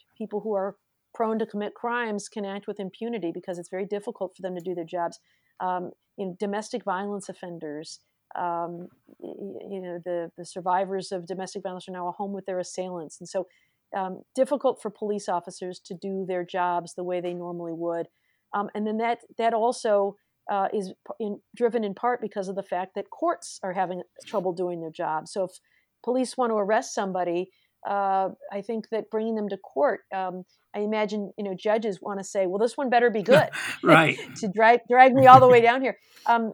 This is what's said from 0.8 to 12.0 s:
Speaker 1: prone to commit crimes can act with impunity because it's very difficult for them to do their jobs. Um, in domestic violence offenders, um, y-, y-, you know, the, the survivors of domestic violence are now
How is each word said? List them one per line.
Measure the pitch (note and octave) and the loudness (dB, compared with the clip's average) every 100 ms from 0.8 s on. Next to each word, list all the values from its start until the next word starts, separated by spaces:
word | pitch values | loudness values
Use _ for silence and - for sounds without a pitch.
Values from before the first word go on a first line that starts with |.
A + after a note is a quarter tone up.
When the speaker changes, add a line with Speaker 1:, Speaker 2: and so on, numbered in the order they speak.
| _ _ _ | _ _ _
Speaker 1:
prone | - A3 A3 | -4 -2 -2
to | A3 | -4
commit | G#3 G#3 | -4 -8
crimes | - A#3 A#3+ A#3 G#3 - | -6 -4 -2 -2 -6 -8
can | A3+ | -8
act | G3 G3+ G#3 | -8 -8 -8
with | G3+ | -8
impunity | F#3+ - A3+ A#3 E3+ | -10 -8 -8 -4 -6
because | E3+ F3 F3 | -6 -8 -10
it's | F3 | -8
very | F#3 G3 | -8 -6
difficult | G3+ G3+ A3 F#3 - | -6 -8 -8 -10 -8
for | |
them | F#3 | -10
to | F3+ | -8
do | F3 | -6
their | F3+ | -8
jobs. | E3+ F3+ E3+ E3 _ _ _ - | -6 -4 -4 -6 _ _ _ -8
Um, | F#3 F3+ F3+ - _ - | -6 -4 -6 -14 _ -10
in | F#3+ F3+ | -10 -6
domestic | G3+ G3+ G#3 A#3+ | -6 -6 -6 -6
violence | G3+ F#3 G3+ G3+ F#3+ | -4 -4 -4 -8 -10
offenders, | F#3 F3+ E3+ D#3 D3 D#3+ - _ _ _ - | -12 -12 -10 -10 -10 -12 -18 _ _ _ -6
um, | F3 E3+ E3+ E3+ F#3 _ _ - | -4 -4 -6 -8 -14 _ _ -18
y-, | - - | -16 -12
y-, | G3 F#3+ - | -12 -12 -12
you | G3 | -10
know, | F3+ F3 | -10 -10
the, | F3 F3 E3+ - | -6 -6 -6 -12
the | |
survivors | E3+ F#3+ F3 F3+ F#3+ F#3+ F3+ | -14 -6 0 0 0 -4 -6
of | F#3+ E3+ | -8 -8
domestic | F#3 F#3 G3+ | -10 -8 -10
violence | F#3 F3+ F#3 | -10 -10 -12
are | |
now | F#3 | -8